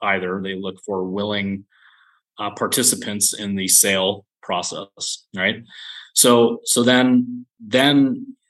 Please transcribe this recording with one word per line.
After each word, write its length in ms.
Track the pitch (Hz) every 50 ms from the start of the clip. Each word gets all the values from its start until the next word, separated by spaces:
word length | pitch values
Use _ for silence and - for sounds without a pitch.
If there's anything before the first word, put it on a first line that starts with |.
either. 400 | 107 101 98 92 92 90 92 101 95
They 120 | 95 95
look 200 | 92 98 95 92 - -
for 200 | 104 98 92 92
willing, 580 | 92 92 101 101 107 104 101 98 98 98 98 101 _ _ _ _ _ _ _ _ _ _ _ _ _ _ -
uh, 140 | 104 101
participants 800 | 101 - 123 120 - 127 120 - - 92 - 110 104 104 - - -
in 220 | - 107 101 98
the 140 | 95 95 92
sale 560 | - - - 101 95 95 95 95 101 98 - _ _ _ -
process, 840 | - 92 87 85 - 82 80 - - _ - - - - - _ _ -
right? 280 | 95 92 104 113 117 117 - - - - - - - - _ -
So, 460 | - - 123 120 120 120 117 117 - -
so 180 | - - 123 117
then, 640 | 123 123 127 127 127 127 123 123 - - - - - _ -
then, 760 | 117 104 120 127 135 143 143 143 139 131 123 - 135 - - _ _ _